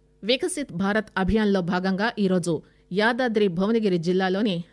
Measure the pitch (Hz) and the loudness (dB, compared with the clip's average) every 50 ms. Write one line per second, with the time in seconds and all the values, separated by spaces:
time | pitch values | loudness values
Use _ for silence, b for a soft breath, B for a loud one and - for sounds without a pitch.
0 | _ _ _ - - 196 247 262 - 339 - - 277 - - 175 190 196 208 214 | _ _ _ -8 -2 0 0 0 0 -4 -4 -6 -8 -6 -4 -4 -2 0 0 0
1 | 208 - - 190 190 180 190 220 214 208 196 190 175 165 180 180 185 190 190 180 | -2 -2 -4 -2 0 2 2 2 2 2 2 2 0 0 -2 -2 0 0 -2 0
2 | 202 240 233 - 202 190 185 185 170 175 165 139 b b b b b b 175 185 | -2 -2 -2 0 0 2 2 0 0 0 -2 -4 b b b b b b -2 0
3 | 208 226 247 233 262 247 214 214 208 202 165 165 190 202 233 233 220 202 180 175 | 2 2 2 0 0 0 2 2 2 2 0 0 0 2 2 2 2 2 0 0
4 | 156 175 180 185 190 185 185 190 214 220 185 170 170 - | 0 0 0 0 2 0 0 0 0 0 -2 -4 -6 -10